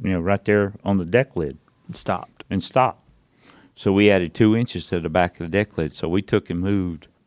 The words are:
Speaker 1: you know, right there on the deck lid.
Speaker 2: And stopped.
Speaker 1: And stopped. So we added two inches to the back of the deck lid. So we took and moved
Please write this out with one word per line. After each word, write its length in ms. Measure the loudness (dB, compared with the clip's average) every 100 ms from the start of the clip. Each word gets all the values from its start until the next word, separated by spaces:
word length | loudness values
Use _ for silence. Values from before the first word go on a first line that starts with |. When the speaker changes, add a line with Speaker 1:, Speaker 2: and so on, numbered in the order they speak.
Speaker 1:
you 100 | -4
know, 80 | -2
right 240 | 0 -2 2
there 280 | 2 2 -4 -2
on 120 | -2
the 80 | 2
deck 300 | 0 0 -2
lid. 220 | -6 -6 _ _ -18
Speaker 2:
And 80 | -12
stopped. 500 | -6 -6 -8 -18 -6
Speaker 1:
And 140 | -6
stopped. 400 | -2 0 0 -2 _ _ _ _ _ -20 _ -4
So 160 | 0
we 180 | 6 6
added 220 | 6 2
two 220 | 2 4 4
inches 320 | 0 -6 -6
to 120 | -4
the 100 | -2
back 300 | 0 0 -2
of 60 | -4
the 120 | -2
deck 200 | -2 -4
lid. 160 | -6
So 140 | -4 -2
we 140 | -2
took 280 | 0 -2 -2
and 100 | -4
moved 480 | -2 -2 -2 -8 -16 _